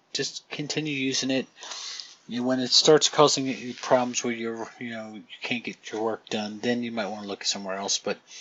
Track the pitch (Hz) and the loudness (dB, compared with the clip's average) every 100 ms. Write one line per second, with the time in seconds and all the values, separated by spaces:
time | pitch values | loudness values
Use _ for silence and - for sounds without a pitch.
0 | _ 156 135 - - - 147 151 151 139 | _ -6 -4 -6 -12 -8 -4 -4 -2 0
1 | 131 131 131 135 - - - - - - | 0 0 2 0 -2 -10 -14 -12 -10 -12
2 | - - - 120 123 131 123 - - 151 | -14 -18 -8 -2 0 0 4 6 8 8
3 | - - 139 - 135 107 123 120 - 127 | 8 6 6 6 -2 -4 -8 -8 2 4
4 | 123 120 123 113 113 113 113 - 123 113 | 4 -2 -2 -2 -4 -4 -8 -10 -10 -8
5 | 110 107 - - - 123 104 - - 107 | -10 -12 -14 -12 -6 -4 -4 -10 -8 -2
6 | 113 104 - 110 104 107 120 120 120 113 | -2 -2 -4 -4 -4 -4 0 0 -2 -4
7 | 98 104 101 98 - 101 98 98 98 - | -4 -6 -8 -4 -4 -4 -4 -4 -2 -2
8 | 101 - - - | -2 -4 -8 -18